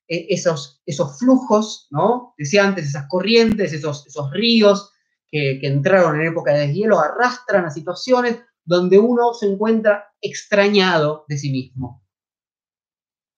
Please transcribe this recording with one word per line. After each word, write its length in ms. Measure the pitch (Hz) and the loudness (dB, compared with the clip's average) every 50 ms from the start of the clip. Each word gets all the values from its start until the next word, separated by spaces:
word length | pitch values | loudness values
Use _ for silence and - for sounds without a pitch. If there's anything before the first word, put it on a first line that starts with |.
| _ - | _ -8
eh, 180 | 165 175 165 - | -8 -6 -4 -4
esos, 500 | 185 160 - 180 160 143 - - _ _ _ | -4 -2 0 -2 -2 -2 -6 -14 _ _ _
esos 320 | - 147 170 165 143 - - | -8 -6 -4 -4 -6 -6 -2
flujos, 680 | 240 254 262 254 - - 208 214 220 - - - _ - | 2 4 4 4 2 2 0 0 0 -2 -8 -14 _ -8
¿no? 440 | 143 147 175 214 247 254 - - _ - | -4 0 0 0 0 -2 -6 -12 _ -10
Decía 260 | 147 139 202 202 196 | -6 0 2 2 2
antes, 240 | 202 190 185 156 143 | 2 0 -2 -4 -6
esas 180 | 143 156 139 - | -8 -8 -8 -6
corrientes, 680 | 180 180 185 214 233 233 226 220 214 208 190 151 160 | -4 -4 0 2 2 4 4 4 2 0 -2 -4 -4
esos, 320 | 147 156 151 143 - - | -6 -6 -6 -8 -8 -12
esos 240 | - - 151 143 135 | -16 -12 -8 -8 -6
ríos 580 | 156 185 226 233 233 226 208 202 196 196 - - _ _ _ _ _ _ _ _ | -4 -2 0 2 2 4 6 4 4 2 -2 -12 _ _ _ _ _ _ _ _
que, 280 | - 151 143 139 135 135 | -6 -4 -2 -2 -4 -4
que 60 | 139 | -4
entraron 520 | 139 139 143 139 185 190 190 175 160 151 151 | -2 -2 0 2 2 4 4 4 2 0 0
en 100 | 160 165 | -2 -2
época 260 | 165 170 147 160 143 | -4 -4 -2 0 0
de 140 | 147 147 143 | 0 0 -2
deshielo, 300 | 147 185 214 220 202 170 | -2 0 0 2 2 2
arrastran 680 | 151 151 - 208 247 247 240 - - - 190 190 175 | 2 0 0 0 -2 -2 -2 -4 -6 -2 -2 -2 -2
a 40 | 156 | -2
situaciones 680 | 143 170 151 - 175 - - 254 254 247 240 240 233 233 - _ _ _ _ | -6 -10 -10 -10 -10 -8 -2 0 0 0 0 0 -4 -6 -10 _ _ _ _
donde 340 | 160 175 180 180 180 190 196 | -2 0 0 2 4 4 6
uno 360 | 220 247 240 233 240 240 233 | 6 4 2 2 0 0 0
se 120 | - 214 | -2 -4
encuentra 680 | 202 196 196 214 220 226 220 220 214 202 202 - _ _ _ | -4 -2 -2 0 0 0 0 2 0 0 0 -2 _ _ _
extrañado 1040 | - 202 - - - - 208 202 202 202 208 202 185 185 175 160 147 147 151 151 - - | -10 -10 -10 -10 -8 -2 2 2 2 4 4 4 4 4 2 2 0 0 -4 -6 -8 -8
de 80 | 151 | -8
sí 140 | 139 147 139 | -6 -4 -4
mismo. 560 | 131 127 123 - - 127 123 120 - _ _ _ _ _ _ _ _ _ _ _ _ _ _ _ _ _ _ _ _ _ _ _ _ _ _ _ _ | -4 -4 -6 -8 -10 -10 -10 -10 -12 _ _ _ _ _ _ _ _ _ _ _ _ _ _ _ _ _ _ _ _ _ _ _ _ _ _ _ _